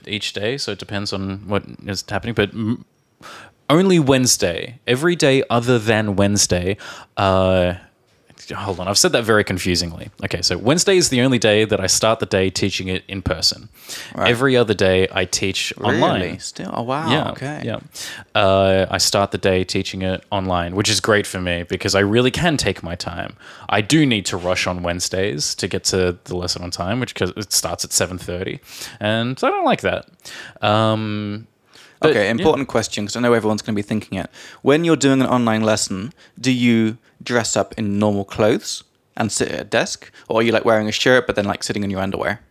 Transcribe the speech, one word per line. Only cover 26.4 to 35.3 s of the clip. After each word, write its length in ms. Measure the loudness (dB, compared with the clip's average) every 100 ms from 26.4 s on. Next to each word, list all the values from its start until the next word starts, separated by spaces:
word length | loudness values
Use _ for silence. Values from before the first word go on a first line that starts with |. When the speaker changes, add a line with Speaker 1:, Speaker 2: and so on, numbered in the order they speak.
| -6 -6
Speaker 1:
on 80 | -8
time, 300 | -6 -4 -4
which 160 | -4 -4
'cause 160 | -4 -4
it 160 | -4
starts 320 | -4 -4 -6
at 80 | -4
seven 240 | -2 -2 -4
thirty, 440 | -8 -6 -8 -10 -14 -16 -16 -6
and 360 | -2 -2 -2 -2
I 60 | -2
don't 140 | 0
like 160 | 0 0
that. 260 | 0 -2 -6 _ -18 -16 -18 -2
Um, 840 | 2 4 2 0 -2 -4 -6 -8 -12 _ _ -20 -20 _
but, 100 | 2
Speaker 2:
Okay, 140 | 2 2
Speaker 1:
yeah. 40 |
Speaker 2:
important 380 | 2 2 2 0
question, 380 | -2 -2 -6 -6
'cause 100 | -2
I 40 |
know 120 | 2
everyone's 300 | 2 2 -2
gonna 120 | -2
be 80 | -4
thinking 360 | -2 -4 -4 -8
it. 120 | -8 -12 -20 -2
When 220 | 2 4
you're 120 | 4 4
doing 240 | 4 4
an 60 |
online 360 | 4